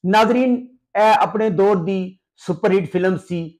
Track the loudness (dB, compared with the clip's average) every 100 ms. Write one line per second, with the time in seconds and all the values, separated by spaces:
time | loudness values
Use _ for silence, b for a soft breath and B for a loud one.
0 | 2 2 2 2 0 -2 -6 _ _ 0
1 | 2 4 2 0 -2 2 2 2 -2 -4
2 | -6 -12 _ _ -8 -4 0 0 -2 -2
3 | -2 -2 -6 -8 -8 _